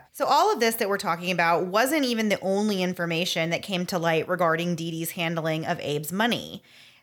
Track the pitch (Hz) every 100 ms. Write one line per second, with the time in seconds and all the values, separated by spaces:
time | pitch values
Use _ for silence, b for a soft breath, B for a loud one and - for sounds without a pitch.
0 | - - 285 294 403 294 226 226 196 196
1 | 190 170 180 175 170 165 185 202 269 311
2 | 254 226 214 185 180 196 214 190 180 175
3 | 170 165 180 175 165 165 202 180 175 180
4 | 165 160 151 180 170 160 175 165 165 160
5 | 165 180 165 165 160 160 165 170 - 147
6 | 151 190 233 147 78 143 b b b b